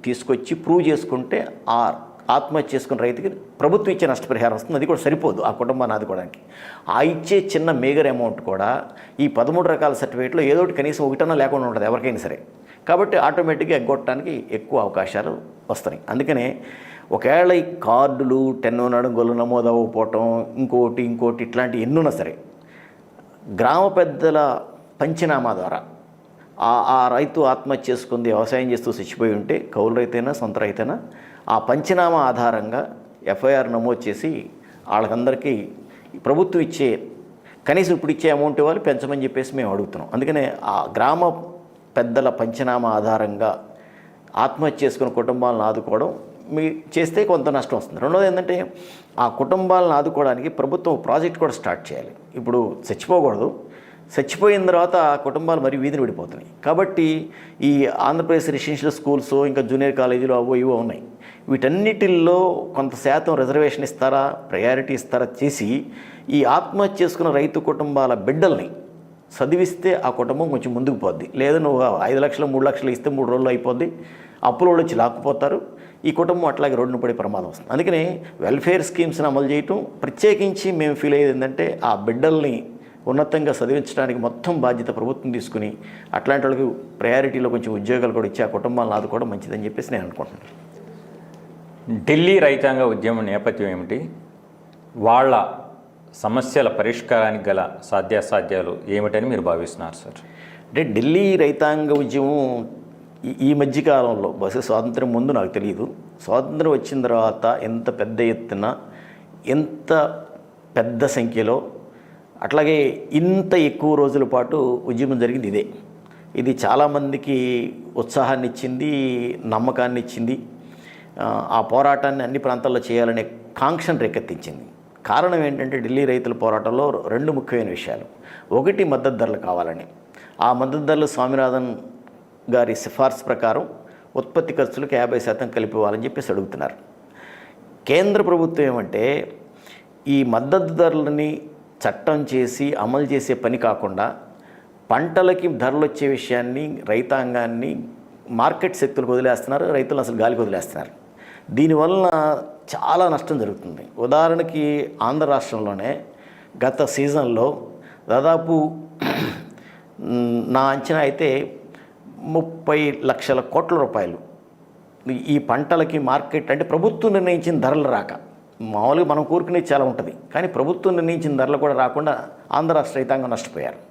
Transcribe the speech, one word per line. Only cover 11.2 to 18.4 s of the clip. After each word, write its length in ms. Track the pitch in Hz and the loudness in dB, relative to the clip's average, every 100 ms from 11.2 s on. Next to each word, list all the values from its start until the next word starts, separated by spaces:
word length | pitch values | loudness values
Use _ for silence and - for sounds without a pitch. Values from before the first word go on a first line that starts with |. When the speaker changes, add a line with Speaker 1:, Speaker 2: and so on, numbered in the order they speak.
| 160 151 | 0 2
Speaker 1:
లేకుండా 260 | 135 135 123 | 2 0 -2
ఉంటుంది 180 | 107 104 | 0 0
ఎవరికైనా 360 | 117 127 113 - | 0 -2 -4 -8
సరే. 100 | - - - - - - | -10 -14 -20 -20 -12 0
కాబట్టి 300 | 180 202 - | 2 4 2
ఆటోమేటిక్గా 580 | 143 151 165 156 160 151 | 2 2 0 0 0 0
ఎగ్గొట్టడానికి 640 | 120 135 - 131 170 135 - | 0 -2 -2 -4 -6 -8 -6
ఎక్కువ 280 | 107 - 135 104 | -8 -2 -2 0
అవకాశాలు 480 | 92 95 104 - - - - - | -2 -2 -4 -4 -8 -12 -20 -8
వస్తున్నాయి. 320 | - - - - | -6 -6 -8 -6
అందుకనే 520 | 117 139 135 123 - - - - - - | -2 0 0 0 -6 -14 -18 -20 -20 -4
ఒకవేళ 400 | - 127 156 180 | 0 4 4 6
ఈ 120 | 180 - - 107 | 4 0 -4 2
కార్డులు 520 | 120 139 127 131 131 | 4 4 2 2 2